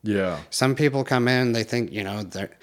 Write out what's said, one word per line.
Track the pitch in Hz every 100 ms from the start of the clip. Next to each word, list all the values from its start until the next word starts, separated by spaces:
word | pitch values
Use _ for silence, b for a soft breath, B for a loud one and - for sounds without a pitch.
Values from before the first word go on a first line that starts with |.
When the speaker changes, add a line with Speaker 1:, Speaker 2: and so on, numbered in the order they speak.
Speaker 1:
Yeah. | 110 101 92 80 80
Speaker 2:
Some | - 131 135
people | 147 135
come | 127 127 120
in, | 127 127
they | 113
think, | 110 120 107
you | 104
know, | 98 104
they're, | 98 95 98 -